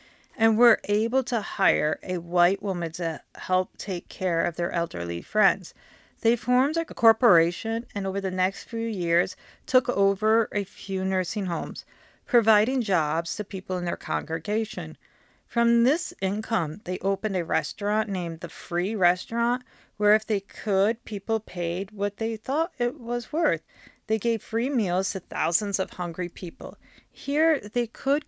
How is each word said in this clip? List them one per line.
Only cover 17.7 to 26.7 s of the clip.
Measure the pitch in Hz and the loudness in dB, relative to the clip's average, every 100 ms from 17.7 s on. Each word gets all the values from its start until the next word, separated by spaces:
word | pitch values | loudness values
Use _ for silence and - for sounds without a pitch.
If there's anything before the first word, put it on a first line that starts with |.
| - 202 214 214 | -6 -2 -2 0
named | 190 170 165 | -2 -4 -6
the | 165 | -10
Free | - - 175 190 | -10 -4 -2 -2
Restaurant, | 220 180 180 - 226 233 247 - _ _ _ | 2 2 2 -2 0 0 0 -4 _ _ _
where | 208 | 4
if | 214 - | 4 2
they | 208 | -2
could, | - - 220 190 202 233 | -2 -10 0 2 2 0
people | - 208 - 220 | -6 -8 -2 -4
paid | - 180 170 175 196 | -2 -4 -4 -2 -6
what | 208 202 - | -4 -4 -2
they | 226 220 | -4 -4
thought | - 285 330 _ | -2 -2 -2 _
it | 240 - | -4 -2
was | 233 240 233 | -6 -6 -2
worth. | 302 320 165 _ _ - _ _ | 0 2 0 _ _ -20 _ _
They | 220 | 0
gave | 240 226 | 2 -2
free | - 226 254 | -2 -2 0
meals | 277 196 180 190 | 0 2 0 -2
to | 190 | -6
thousands | - - 156 175 202 196 | -8 -4 -2 0 -2 -2
of | 185 | -2
hungry | - 175 165 175 | -4 -6 -4 -8
people. | - 175 - - | -6 -12 -10 -14